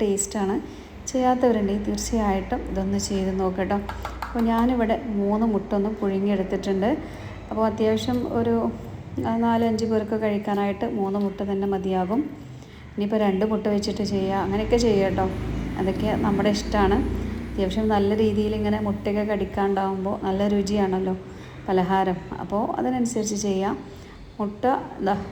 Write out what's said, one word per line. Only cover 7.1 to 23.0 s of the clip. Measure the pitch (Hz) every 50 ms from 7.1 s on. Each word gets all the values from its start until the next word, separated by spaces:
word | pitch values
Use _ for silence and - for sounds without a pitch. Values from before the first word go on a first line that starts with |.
| - - - - - - - -
അപ്പോൾ | 220 220 220 220
അത്യാവശ്യം | 202 220 220 220 220 214 214 254 247 247 233 - - 233
ഒരു, | 233 233 233 226 226 233 - - - - - - - - - - - 226
ആ, | 226 226 233
നാലഞ്ച് | 233 233 226 233 226 220 214 226 220
പേർക്ക് | 220 214 208 208 220 214 220
കഴിക്കാനായിട്ട് | 214 208 202 208 208 202 202 202 202 196 196 233 233 240 208
മൂന്ന് | 196 196 196 208 202
മുട്ട | 196 190 - 202 202
തന്നെ | 196 196 196 196 196
മതിയാകും. | 190 185 190 185 185 185 180 220 269 311 302 - - - - - - - - - - - - -
ഇനിയിപ്പോൾ | - 202 202 220 214 214
രണ്ട് | 196 190 185 214 220 220
മുട്ട | 202 - 214 208
വെച്ചിട്ട് | 202 202 214 196 - 202 202 202
ചെയ്യുക, | 190 190 190 196 196 185
അങ്ങനെയൊക്കെ | 190 196 208 214 214 240 240 233
ചെയ്യുക | 226 208 196 190 190
കേട്ടോ. | 180 190 185 185 190 - - - - - - - - -
അതൊക്കെ | 185 190 180 - 220 214 208 208 220
നമ്മുടെ | 214 202 196 202 208 202
ഇഷ്ടമാണ്. | - - - - 208 196 190 208 247 - - - - - - - - - -
അത്യാവശ്യം | - - 190 185 185 220 220 214 214
നല്ല | 202 196 202 214 214 220
രീതിയിൽ | 214 202 208 208 214 214 214
ഇങ്ങനെ | 208 208 208 208 208
മുട്ടയൊക്കെ | 202 202 202 - 208 202 208 208 214 214
കടിക്കാണ്ടാവുമ്പോൾ | 196 190 190 - 208 196 202 196 196 196 190 196 190 185 196 208 208 -
നല്ല | 196 190 190 202 208 208
രുചിയാണല്ലോ | 202 190 190 208 208 196 190 190 190 190 185 185 185 - - - - - - - - - -
പലഹാരം. | 190 185 180 175 190 190 190 185 180 165 - - - - -
അപ്പോൾ | 180 196 208 240 - - -
അതിനനുസരിച്ച് | 233 254 254 254